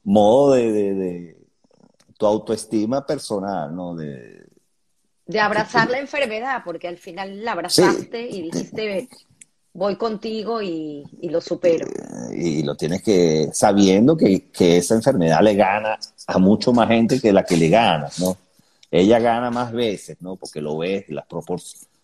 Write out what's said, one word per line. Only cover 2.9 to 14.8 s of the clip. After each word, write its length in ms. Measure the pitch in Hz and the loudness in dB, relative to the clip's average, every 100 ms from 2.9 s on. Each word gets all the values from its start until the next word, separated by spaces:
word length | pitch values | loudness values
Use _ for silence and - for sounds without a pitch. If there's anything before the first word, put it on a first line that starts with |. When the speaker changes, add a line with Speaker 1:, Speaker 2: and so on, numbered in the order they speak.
| 135 139 | -4 -4
Speaker 1:
personal, 680 | 147 - 104 98 95 73 85 | -6 -6 -6 -4 -6 -6 -8
¿no? 200 | 90 85 | -10 -10
De, 500 | 76 67 58 50 50 _ _ _ _ _ _ _ - | -10 -12 -18 -20 _ _ _ _ _ _ _ _ -8
Speaker 2:
De 140 | 214 | -2
abrazar 480 | 208 208 214 233 226 | -2 -2 -2 0 0
Speaker 1:
que 60 | |
Speaker 2:
la 60 | 247 | -2
enfermedad, 600 | 277 294 269 214 254 254 | -6 -4 -4 -4 -6 -8
porque 240 | - 165 175 | -8 -12 -10
al 100 | 175 | -14
final 460 | - 175 196 196 | -14 -12 -12 -10
la 80 | 226 190 170 | -8 -6 -2
Speaker 1:
Sí. 120 | - | 2
Speaker 2:
abrazaste 480 | 180 - - 233 240 | 2 2 -6 -10 -10
y 140 | 208 | -10
dijiste, 680 | 165 175 - - 214 190 - - _ _ _ _ _ | -8 -8 -10 -8 -8 -8 -10 -16 _ _ _ _ _
"Voy 240 | - 196 196 | -6 -4 -4
contigo 640 | 233 220 226 220 202 226 | -6 -6 -8 -8 -6 -6
y, 420 | 202 165 156 147 143 - | -6 -8 -8 -12 -16 -12
y 80 | - | -6
lo 120 | 160 | -4
supero". 440 | - 170 180 160 - | -4 -2 0 0 -2
Speaker 1:
Eh, 520 | - 50 - 60 50 | -10 -12 -12 -10 -4
y 260 | 85 76 | -2 -2
lo 120 | 71 71 | -2 -2
tienes 280 | 78 90 | -4 -2
que, 460 | - 95 85 78 76 | 2 4 4 2 -2
sabiendo 640 | - 110 101 98 95 123 160 | 0 2 4 6 6 4 4
que, 340 | 104 95 - | 4 2 0
que 260 | - 90 | 2 4
esa 180 | 87 | 4